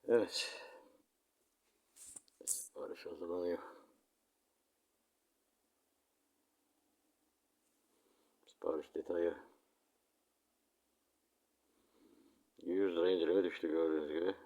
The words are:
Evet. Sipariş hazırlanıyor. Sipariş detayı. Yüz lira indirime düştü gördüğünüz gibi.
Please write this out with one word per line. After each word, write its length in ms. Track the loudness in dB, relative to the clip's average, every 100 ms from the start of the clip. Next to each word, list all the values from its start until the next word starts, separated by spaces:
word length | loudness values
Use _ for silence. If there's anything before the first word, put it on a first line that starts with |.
| 6
Evet. 540 | 4 4 -2 -6 -8 -16 -18 -20 -20 _ _ _ _ _ _ _ _ _ -20 -18 -18 _ _ -4
Sipariş 600 | -4 -6 -10 -10 -10 -12
hazırlanıyor. 540 | -10 -6 -2 -2 -4 -6 -18 -20 _ _ _ _ _ _ _ _ _ _ _ _ _ _ _ _ _ _ _ _ _ _ _ _ _ _ _ _ _ _ _ _ _ _ _ _ _ _ _ _ _ _ _ _ _
Sipariş 540 | -20 _ -2 -2 -4 -8
detayı. 420 | -2 2 2 -2 -14 _ _ _ _ _ _ _ _ _ _ _ _ _ _ _ _ _ _ _ _ _ _ _ _ _ -20 -20 -20 _ _ -10
Yüz 320 | -2 2 2 4
lira 140 | 4
indirime 340 | 4 4 4
düştü 240 | 4 -2 -2
gördüğünüz 440 | 2 2 2 0
gibi. 240 | -2 -2 -4